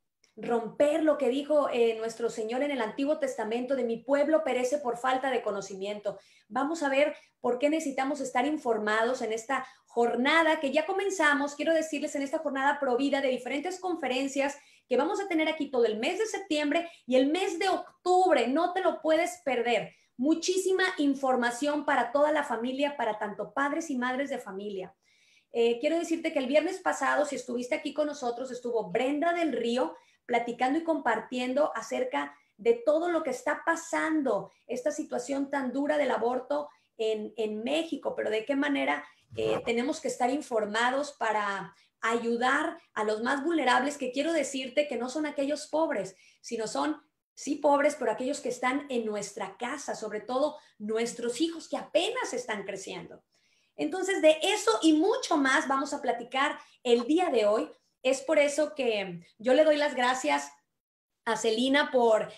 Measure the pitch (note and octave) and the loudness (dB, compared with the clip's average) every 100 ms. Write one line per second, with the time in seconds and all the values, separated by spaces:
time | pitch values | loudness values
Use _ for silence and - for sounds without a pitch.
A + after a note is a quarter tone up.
0 | _ _ _ G#3+ G#3+ A#3 A3 - D4 D#4+ | _ _ _ -10 -2 -2 -2 2 2 4
1 | D#4 C#4+ A#3+ C#4 C#4+ D4+ C4 A#3+ A3+ A3 | 2 4 2 0 2 2 2 2 2 2
2 | A3+ A#3 A#3 A#3 A3 B3+ D4 C4 G#3+ C#4+ | -6 -4 -4 -4 -4 -2 -2 -2 -4 -2
3 | C#4 D#4 C4 - G#3+ A#3+ B3+ C4 A#3 A3+ | -2 0 -2 -2 -2 -2 -2 -2 -2 -4
4 | - C#4 D#4 D#4 C4+ B3+ B3+ D4 A#3+ - | 0 2 4 2 2 0 0 0 -2 -2
5 | C4 C4 C4+ A#3 G#3+ G3 F#3+ F#3+ G3+ G#3 | 0 0 0 -2 -2 -6 -8 -8 -8 -6
6 | G3+ F#3+ - _ _ A#3+ C#4+ E4 C#4 C4+ | -8 -8 -16 _ _ -4 -2 -2 0 4
7 | D4+ - - _ B3 B3 D4 D#4+ C#4 C#4 | 2 0 -14 _ -2 2 2 2 -2 -2
8 | C4+ D4 C4 B3 C#4+ D#4 A#3+ G#3+ G#3+ A3 | -2 -4 -2 -2 0 -2 -2 0 0 2
9 | A#3 B3 A3 A3+ - C4 - - _ A#3 | 0 0 -4 -4 -4 -4 -6 -16 _ 0
10 | A#3 A#3+ C#4 D#4+ D#4 D#4 C4+ D4+ D#4 F#4+ | 2 2 4 4 4 2 2 0 0 -2
11 | G4+ - D4 C#4 C#4+ - D4+ D#4+ D#4 C#4+ | -2 2 4 4 0 -2 2 2 0 -4
12 | D4 C#4+ C#4 D#4 D4 C4+ C#4 D4 C4+ B3 | -4 -4 -4 -4 -2 0 0 2 0 2
13 | C#4 C4+ C4+ B3 A#3 C#4+ F4+ F#4 F#4 E4 | 2 2 0 -2 -4 -4 -4 -4 -4 -4
14 | B3+ C4 C#4 C#4 C#4 - - _ _ B3 | -2 -2 -2 -2 -2 -4 -16 _ _ 0
15 | D#4+ G4+ G4 D#4+ D#4 D#4 C#4+ B3 A3 G#3+ | 2 -2 -2 0 0 0 -2 2 2 2
16 | C#4+ F#4+ A4 G4 - D4+ D4 E4 E4+ - | -2 -2 -2 -4 -2 0 2 0 -2 -10
17 | - B3+ C#4 F4+ G4+ E4+ F#4+ E4+ - _ | 2 4 4 2 0 0 0 0 -4 _
18 | F4+ F#4 F#4 C#4+ A#3 D4+ F4+ F#4+ F4 D#4+ | 2 4 6 4 4 2 0 2 0 0
19 | D#4 D#4+ E4+ - C#4 A#3 A#3 G#3+ E3+ - | 2 2 2 -2 -2 0 2 0 -2 -12
20 | _ - C#4+ E4 - F#4 F#4 F#4+ F#4 D4+ | _ -2 0 2 2 0 2 2 0 2
21 | C#4+ C4+ C4 B3 A#3+ A#3+ D4 D4 D4 C4 | 0 2 2 2 0 0 -2 0 0 0
22 | A#3+ C#4+ D4+ D4+ C#4+ A3+ B3 C4+ C#4+ C#4+ | 2 2 2 2 0 -4 -2 -2 -2 0
23 | A3 G#3 G#3 G3 F3 C#4 C#4+ D#4 D#4+ B3 | -2 -2 -6 -6 -6 -2 -2 -2 -4 -4
24 | B3 B3+ C#4 B3 G3+ F#3+ G#3 F#3+ F3+ - | -2 -2 -4 -6 -8 -10 -8 -8 -10 -16
25 | _ _ _ _ _ A#3 A#3 A#3 D4 E4 | _ _ _ _ _ 2 2 2 2 0
26 | E4 D#4+ D#4+ D4 B3 D4+ E4+ F#4+ D4+ D4 | 0 -2 0 -2 2 4 2 0 -2 0
27 | C4 C4 D4 B3+ - A#3+ B3 D4+ D4 D4+ | 2 2 0 -4 -6 -6 -2 -4 -2 -2
28 | D4 C#4 B3 A#3+ B3+ A#3 A#3+ A3+ F3+ G3+ | -2 -2 -6 -6 -8 -8 -4 -4 -2 0
29 | C4+ D4 E4+ F4 D#4+ A#3+ A#3 B3 E4 - | 0 2 0 2 0 0 0 0 0 -4
30 | _ _ - A#3 A#3 A3+ B3+ D#4+ E4 D4 | _ _ -2 -2 -2 0 0 2 0 0
31 | B3 A3 - B3 B3 C4+ - A3+ - B3 | 0 0 -2 -4 0 2 0 -2 -6 -4
32 | - C#4+ C#4+ - _ _ A3+ A#3 D4+ D#4 | -2 -2 -4 -10 _ _ 2 2 2 2
33 | F4 D#4+ C#4+ - - D4 E4 E4 - D#4 | 2 0 -2 -4 -4 -2 -2 -2 -2 -2
34 | D#4 D#4 B3+ G3 - _ - B3+ D4+ D4 | 0 0 0 -2 -4 _ -8 -4 -2 -4
35 | - A#3+ C#4 C#4 C#4 C#4 B3+ C4 D4 D4+ | -6 -6 -4 -4 -2 -4 -2 -2 0 0
36 | B3+ A3 A#3 B3+ - D4 C#4+ _ _ - | 0 0 0 -2 -2 -4 -6 _ _ -4
37 | A3 G#3+ G#3+ - G#3+ G#3+ A#3+ D#4 E4 C#4 | -2 -2 -6 -6 -4 -4 -2 -2 -2 -6
38 | - A3+ G#3+ A3 A3 C#4 D4 C#4 C4+ C#4+ | -4 -4 -2 -2 -2 0 0 0 0 -2
39 | - _ _ A3 A3 A3 A#3+ A#3 C#4 - | -6 _ _ -4 -2 0 0 0 -2 -2
40 | B3+ - B3 D4 - A3 G#3 A3 B3 C4+ | -6 -2 0 -2 -2 -2 -2 0 0 0
41 | D4 - A3+ G#3+ G3+ G3 F3+ - _ _ | -4 -4 -2 0 -2 -4 -10 -16 _ _
42 | A3+ A#3 A#3 A3+ B3+ D4 E4 - _ A3+ | -2 0 0 0 2 2 0 -6 _ -4
43 | G#3+ G#3+ B3 C#4+ D#4 D#4+ B3 B3 C#4 - | -2 0 -2 0 0 2 4 4 2 -4
44 | B3 C4+ D#4+ D#4+ C4+ C4 C4+ D4 D4 A#3 | -4 -2 0 0 -2 -4 -2 0 0 -2
45 | B3+ D#4 D4+ C#4+ C#4 D4 - D4+ D#4 A3+ | -4 -4 -4 -2 -2 -4 -2 0 0 -2
46 | F#3 - - _ - A3+ G#3+ C4+ D4 D4+ | -6 -12 -20 _ -8 -6 -4 -2 -2 -4
47 | _ _ _ - C4 D4 D4 C#4+ D4 - | _ _ _ -12 -6 0 4 6 4 2
48 | A#3 A#3+ B3+ C#4 B3 - B3+ C#4+ C#4+ A#3+ | -2 0 -2 -2 -4 -2 0 -2 -2 -4
49 | G#3+ G#3 - A3 F#3+ - B3 C#4+ - G3+ | -2 -4 -6 -8 -8 -6 -8 -6 -8 -8
50 | G#3+ G#3 G3+ C4 D4 - - - G#3 A3 | -6 -8 -4 0 0 -2 -16 -10 -4 -2
51 | A#3 - A#3 - E4 E4 - C4 - D#4 | -2 -4 -6 -2 -2 -2 -8 -8 -2 0
52 | G4+ B4+ - B3 - G#3 F#3+ F#3+ G3+ F3 | 0 -2 -4 -6 -6 -8 -8 -10 -10 -12
53 | E3+ - _ _ _ _ _ - D4+ F#4 | -14 -20 _ _ _ _ _ -6 -4 -2
54 | F#4 E4+ D#4 D#4 F#4+ G#4 A4+ G#4+ D#4+ D4+ | -2 4 4 4 2 2 2 4 6 6
55 | G4 C5 - D#4 C4+ D4 C4 C4+ D4 C#4+ | 4 0 0 2 4 2 2 0 -2 -2
56 | B3 - A#3 C4 D4+ D4 - _ B3 A#3+ | -2 -4 -4 -2 -2 -4 -14 _ 2 4
57 | A#3+ E4 F4 A#3 G#3 A3+ D4+ - _ _ | 4 2 4 2 4 2 -2 -10 _ _
58 | C4 C4+ - D4 C#4+ D4 D4 D4 A#3+ G#3 | 0 0 2 4 4 2 -2 0 -2 0
59 | F#3 E3+ - - A3+ C#4+ D#4 D4 D4 B3+ | -4 -8 -14 -4 4 6 6 4 2 2
60 | B3 B3 D4 - - - _ _ _ _ | 0 2 0 0 -2 -14 _ _ _ _
61 | _ _ A#3 G#3+ A3+ A3 C4 C#4+ D4 B3+ | _ _ -4 0 0 2 4 2 4 4
62 | A#3 G#3+ - | 6 4 0